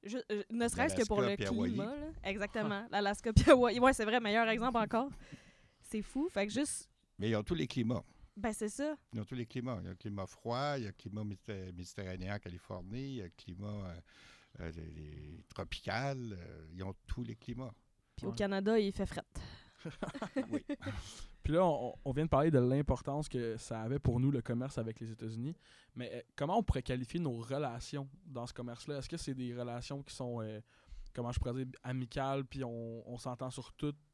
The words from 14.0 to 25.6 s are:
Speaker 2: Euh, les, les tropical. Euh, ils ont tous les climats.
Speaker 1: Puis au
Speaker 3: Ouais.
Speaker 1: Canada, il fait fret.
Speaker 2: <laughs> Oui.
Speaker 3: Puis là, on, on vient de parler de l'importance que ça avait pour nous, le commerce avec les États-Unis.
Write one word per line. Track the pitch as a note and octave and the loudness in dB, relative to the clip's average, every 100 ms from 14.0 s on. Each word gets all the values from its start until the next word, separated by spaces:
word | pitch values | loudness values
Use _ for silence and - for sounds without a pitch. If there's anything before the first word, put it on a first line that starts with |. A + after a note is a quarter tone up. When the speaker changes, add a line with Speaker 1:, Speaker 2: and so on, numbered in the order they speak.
| - - - - - - | -16 -20 -20 -20 -20 -10
Speaker 2:
Euh, | E2 | -8
les, | E2 D#2+ | -8 -10
les | D#2 D2+ D2+ D2+ E2 - | -10 -12 -12 -12 -14 -14
tropical. | - F#2+ - - G#2+ C#3 C3+ A#2+ | -10 -8 -6 -4 -2 -2 -4 -6
Euh, | F#2+ E2 D#2 D#2 | -10 -12 -16 -14
ils | F2 | -8
ont | F#2 F#2+ - | -8 -8 -8
tous | - | -6
les | A#2+ A2 | -6 -8
climats. | - B2 C3 G#2 _ _ _ - | -10 -8 -8 -12 _ _ _ -8
Speaker 1:
Puis | |
au | F#3+ | -6
Speaker 3:
Ouais. | G3 | -2
Speaker 1:
Canada, | G3+ G3 G3 A3 | 0 2 4 4
il | G3+ | 4
fait | G3 | 0
fret. | G3 - - - - - - _ | -4 -4 -8 -12 -12 -14 -20 _
Speaker 2:
<laughs> | E3 - - C#4 G#3 - - | -14 -8 -8 -6 -4 -4 -2
Oui. | D4+ - C#4+ - - - - - - | -4 -4 -6 -6 -6 -8 -12 -14 -6
Speaker 3:
Puis | - | 2
là, | D#3 F#3 | 4 6
on, | C#3+ B2 - | 4 -2 -6
on | C#3+ | -2
vient | C3 | 0
de | D#3 | 4
parler | C3+ D#3 | 6 8
de | C#3+ | 8
l'importance | B2 C3+ C#3+ B2+ - C#3+ D3+ | 6 4 4 0 0 -2 -2
que | B2+ A#2 A2 | -2 -2 -4
ça | - A2+ | -6 -6
avait | A2+ C#3 | -2 2
pour | - A#2 | 2 4
nous, | C3 | 4
le | C#3 | 4
commerce | - A#2+ C3 C3 | 0 -2 -2 -4
avec | A2+ A2 | -4 -6
les | A2+ | -10
États-Unis. | A2 A2 A2 C3 E3+ | -8 -8 -6 -6 -8